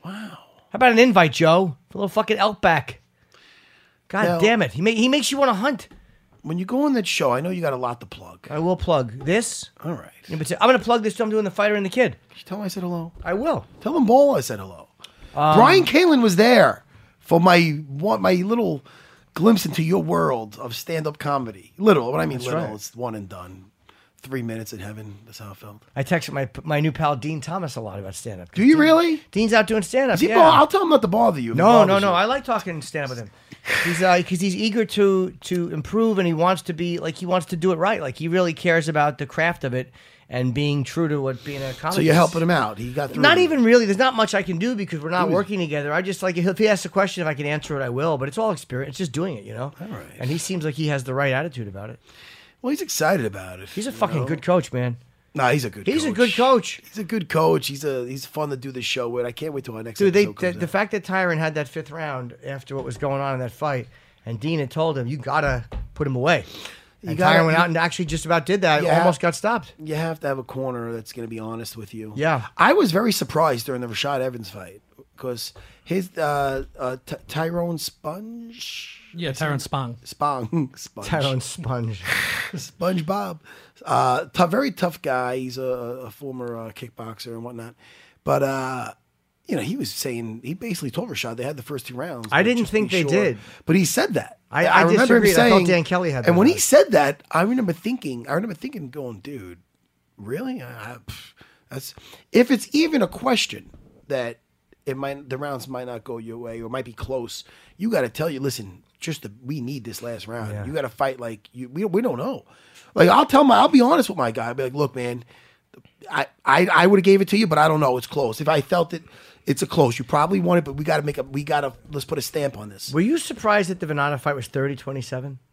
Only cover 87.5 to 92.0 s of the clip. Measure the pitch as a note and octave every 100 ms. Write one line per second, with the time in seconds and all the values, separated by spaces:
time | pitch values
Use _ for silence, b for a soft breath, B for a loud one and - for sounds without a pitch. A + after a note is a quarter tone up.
87.5 | A#2+ A2+ A#2+ b b b b - C#3 C#3
88.5 | C3+ C3 B2+ A2 - _ _ _ _ -
89.5 | F3+ A2+ B3+ C3 - C#3 A#2+ A#2 A2 A#2+
90.5 | F3 A#3 F3 C#3 C3+ D3 G#2+ B2 A2+ B2+
91.5 | D3 A#2 C#3+ - B2